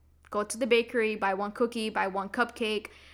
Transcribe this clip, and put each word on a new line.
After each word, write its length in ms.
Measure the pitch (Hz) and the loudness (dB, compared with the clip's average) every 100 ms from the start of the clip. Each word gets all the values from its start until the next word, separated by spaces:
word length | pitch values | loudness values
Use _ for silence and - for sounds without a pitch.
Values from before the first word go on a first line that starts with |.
| _ _ - | _ _ -4
Go 120 | 208 | -2
to 160 | 214 226 | -2 -2
the 80 | 240 | 4
bakery, 500 | 233 240 247 220 214 | 4 4 0 0 0
buy 160 | 196 | 0
one 200 | 190 202 | 0 -4
cookie, 360 | 208 233 233 220 | 0 0 0 -2
buy 200 | 202 190 | 0 0
one 200 | 190 190 | -2 -2
cupcake, 600 | 240 233 - 220 214 - - - | -2 -2 -2 -4 -2 -6 -16 -20